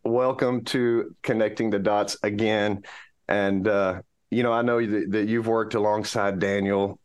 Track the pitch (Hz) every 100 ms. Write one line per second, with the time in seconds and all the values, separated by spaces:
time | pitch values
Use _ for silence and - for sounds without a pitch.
0 | 113 120 127 - 127 123 - 131 120 117
1 | - - - 110 107 107 113 101 98 104
2 | 101 - 107 104 110 107 104 101 - -
3 | - _ - 101 98 98 104 101 95 92
4 | - _ _ 113 120 117 120 120 113 107
5 | 95 107 104 117 113 113 110 113 104 107
6 | 101 113 101 98 98 101 98 98 101 101